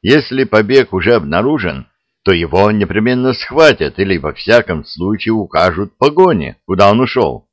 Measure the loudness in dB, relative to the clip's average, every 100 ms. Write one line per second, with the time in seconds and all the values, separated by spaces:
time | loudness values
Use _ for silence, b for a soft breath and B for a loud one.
0 | 2 2 2 -4 0 0 4 2 2 -2
1 | 0 0 0 -2 -2 -2 -4 -8 -14 _
2 | _ _ -2 0 0 0 2 0 -2 -2
3 | -2 0 -2 -4 -4 2 4 4 -4 -4
4 | -4 -2 -4 -8 0 2 2 -8 -8 -8
5 | -6 -4 -4 -4 -2 0 0 -2 -8 _
6 | 0 2 2 2 -4 -12 -6 2 4 4
7 | 0 0 -2 -4 _